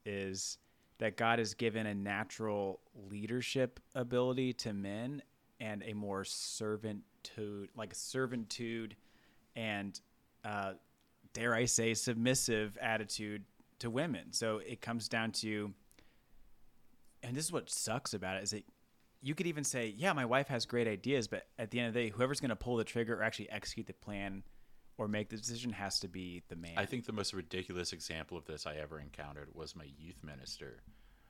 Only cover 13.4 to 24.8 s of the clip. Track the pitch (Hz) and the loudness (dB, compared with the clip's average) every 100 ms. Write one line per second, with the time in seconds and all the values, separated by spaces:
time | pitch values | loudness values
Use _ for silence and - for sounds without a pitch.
13.4 | 196 _ - _ 120 117 165 104 - - | -8 _ -20 _ -2 2 2 0 -2 0
14.4 | 113 107 82 113 - 117 104 117 113 - | 2 2 -2 -6 -2 -2 0 2 2 0
15.4 | 110 107 104 98 - - - - _ - | 0 0 -2 -6 -16 -20 -20 -20 _ -20
16.4 | - - - - - - - - 123 127 | -20 -20 -20 -20 -20 -20 -20 -10 -4 -2
17.4 | 160 160 - - - 117 - 104 - 95 | 0 0 -2 -2 0 0 0 -2 0 0
18.4 | 101 104 - - _ _ - _ 131 151 | 0 -4 -6 -18 _ _ -20 _ -4 0
19.4 | 175 151 139 131 113 104 180 156 123 127 | 0 0 0 2 0 2 2 4 6 6
20.4 | 139 127 - 120 113 101 120 135 107 98 | 6 2 2 4 4 2 4 4 4 -2
21.4 | - - 113 120 120 113 117 101 127 143 | -6 -6 -2 0 2 2 2 2 2 4
22.4 | 135 104 120 120 107 117 113 110 110 - | 2 0 2 2 2 2 2 2 2 0
23.4 | 107 104 - - 107 - - 101 101 98 | -4 -6 -6 -6 -6 -8 -6 -2 -2 -4
24.4 | - - - - | -8 -14 -18 -20